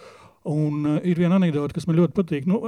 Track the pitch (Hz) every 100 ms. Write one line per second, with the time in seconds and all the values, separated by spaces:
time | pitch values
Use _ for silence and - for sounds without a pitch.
0 | - - - _ - 151 151 147 147 151
1 | 180 170 175 190 180 147 143 175 175 160
2 | 170 - 170 147 139 202